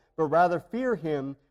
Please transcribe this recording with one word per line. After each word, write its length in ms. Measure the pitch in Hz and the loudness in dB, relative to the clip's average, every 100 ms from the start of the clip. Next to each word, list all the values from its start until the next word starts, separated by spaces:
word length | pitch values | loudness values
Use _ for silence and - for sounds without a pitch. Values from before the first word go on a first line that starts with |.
| _ - | _ -4
but 100 | 156 | 2
rather 340 | 160 180 170 | 4 4 0
fear 340 | - 226 254 | -6 -4 -4
him 400 | 202 156 147 135 135 _ | -4 -4 -4 -4 -10 _